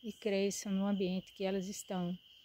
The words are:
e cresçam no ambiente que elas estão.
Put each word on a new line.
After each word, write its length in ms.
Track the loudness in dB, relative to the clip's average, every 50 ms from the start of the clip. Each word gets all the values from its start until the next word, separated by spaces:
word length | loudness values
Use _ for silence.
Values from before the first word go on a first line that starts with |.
e 120 | -10 -10 -10
cresçam 580 | -4 -2 0 2 4 2 2 0 -2 -2 0
no 140 | 0 2 2
ambiente 480 | 2 2 2 2 2 0 0 -2 -6 -6
que 100 | -4 -2
elas 240 | 0 0 0 -2 -4
estão. 500 | -6 -8 -6 -4 -2 -2 0 0 -2 -4 -8 -16 -20 -20 -20